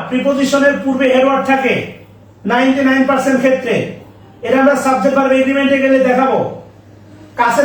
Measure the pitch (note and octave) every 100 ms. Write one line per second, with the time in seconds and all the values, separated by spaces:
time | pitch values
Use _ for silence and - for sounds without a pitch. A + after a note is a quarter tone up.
0 | - B3+ C#4 C4+ C4+ C#4 C#4+ C4+ C4+ B3+
1 | C4 B3+ C4+ C4+ C4 C4+ B3 F#3 - -
2 | - - - - G3 A#3+ C4 C4+ C4 C4+
3 | C4+ B3+ C4+ C4 C4 C4 A#3+ F#3+ - -
4 | - - - - - C4 C4+ C4+ C4+ C4
5 | C#4 C4+ C4 C4 C4 C#4 C4+ C4+ C4+ C4
6 | B3+ B3 B3 G3 - - - - - -
7 | - - - - A#3 C4